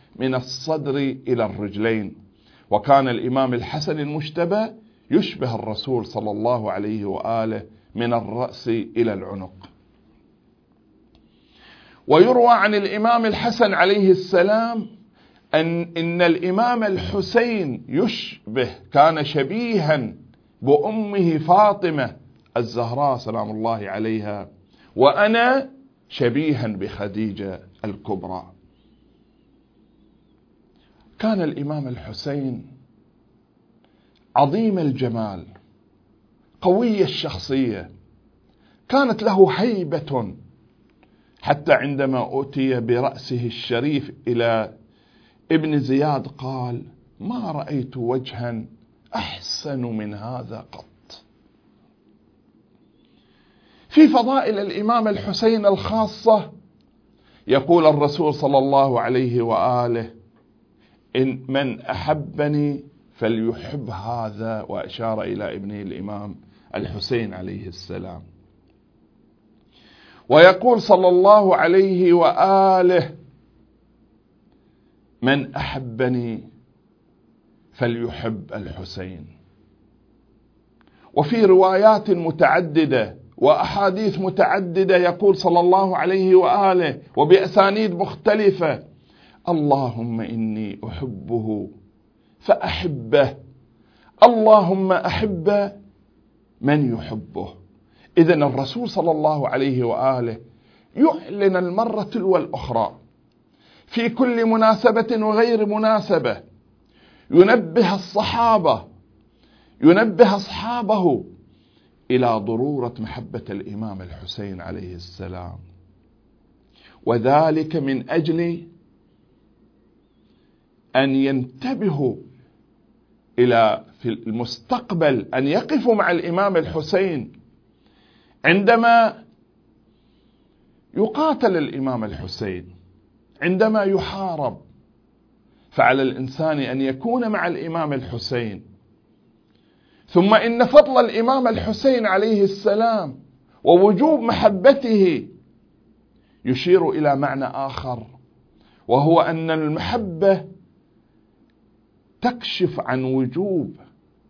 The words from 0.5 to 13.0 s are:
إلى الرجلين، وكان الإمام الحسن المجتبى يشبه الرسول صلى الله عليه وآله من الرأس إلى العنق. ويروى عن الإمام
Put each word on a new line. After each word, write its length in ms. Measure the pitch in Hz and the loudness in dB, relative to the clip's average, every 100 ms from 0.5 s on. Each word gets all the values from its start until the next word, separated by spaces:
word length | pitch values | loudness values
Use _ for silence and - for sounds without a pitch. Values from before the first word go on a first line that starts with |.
| - - 156 143 139 139 131 - | -12 -6 -6 -4 -4 -4 -6 -4
إلى 180 | 123 107 | -2 -2
الرجلين، 680 | 95 104 101 113 110 95 - - _ _ _ _ | -4 -10 -4 -2 -2 -6 -14 -20 _ _ _ _
وكان 380 | 104 139 139 131 | -4 4 2 4
الإمام 460 | 87 123 131 131 | -2 -2 -2 -2
الحسن 460 | 123 - 156 151 156 | -2 -6 -8 -6 -6
المجتبى 680 | 147 151 151 170 170 208 220 - _ _ _ | -6 -8 -8 -6 -4 -2 -4 -8 _ _ _
يشبه 440 | 156 - - 131 113 | 0 0 -6 -6 -6
الرسول 500 | 104 104 - 123 107 | -8 -8 -4 -6 -4
صلى 260 | 107 107 | -6 -6
الله 400 | 104 113 123 107 | -4 -2 -2 -2
عليه 340 | 95 104 107 101 | -6 -6 -6 -6
وآله 600 | 95 - 113 110 110 - - _ - | -6 -4 -4 -4 -6 -10 -20 _ -6
من 180 | 117 | -4
الرأس 540 | 117 101 113 127 - - | -4 -4 -8 -8 -8 -4
إلى 460 | 113 98 - 113 | -4 -4 -2 -2
العنق. 560 | 98 92 98 92 - - _ _ _ _ _ _ _ _ _ _ _ _ _ _ _ _ _ _ _ - - - _ - | -2 -8 -12 -14 -18 -20 _ _ _ _ _ _ _ _ _ _ _ _ _ _ _ _ _ _ _ -20 -20 -20 _ 2
ويروى 440 | 151 214 254 240 | 6 6 6 6
عن 240 | 226 202 208 | 4 4 0
الإمام 500 | 202 208 | -2 -2